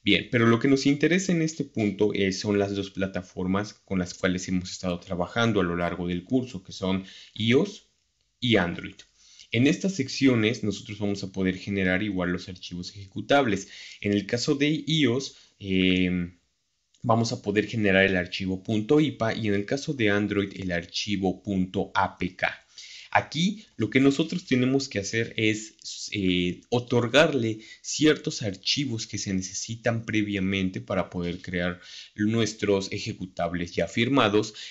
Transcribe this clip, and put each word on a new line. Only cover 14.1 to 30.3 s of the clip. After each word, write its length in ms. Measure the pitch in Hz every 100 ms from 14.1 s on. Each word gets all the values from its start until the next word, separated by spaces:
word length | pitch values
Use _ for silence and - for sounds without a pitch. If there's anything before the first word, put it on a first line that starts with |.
el 140 | 104 95
caso 300 | 120 151 143
de 280 | 147 160 -
ios, 500 | 160 127 127 - - _ -
em, 800 | 98 92 92 90 90 90 87 - _ _ _ _ _ _
vamos 300 | 120 113 113
a 80 | 127
poder 260 | 101 101 101
generar 380 | 113 101 95
el 120 | 95 92
archivo 460 | 87 - 92 95
punto 380 | - 107 110 151
ipa 320 | 143 - 113
y 160 | - 110
en 60 |
el 100 | 101
caso 300 | 101 139 -
de 160 | 131 104
Android 420 | 101 104 101 98 92
el 120 | 92
archivo 680 | 87 87 - 107 95 92 -
punto 500 | 104 95 90 98 95
A 240 | - 92 -
P 160 | 90
K. 260 | - 85 - _ - - - - 104
Aquí 480 | - 147 190 202 - -
lo 140 | 117
que 100 | 131
nosotros 440 | 139 139 160 180
tenemos 440 | - 127 127 135 135
que 100 | 101
hacer 360 | 95 113 117 -
es, 760 | 110 107 - _ - - -
eh, 520 | 101 92 90 90 87 -
otorgarle 920 | 123 120 120 117 135 160 139 113 107 - -
ciertos 640 | - - 151 143 - -
archivos 640 | 107 92 - 139 131 113 -
que 120 | 104
se 140 | 101
necesitan 720 | 95 92 - - 117 120 113
previamente 760 | 113 110 101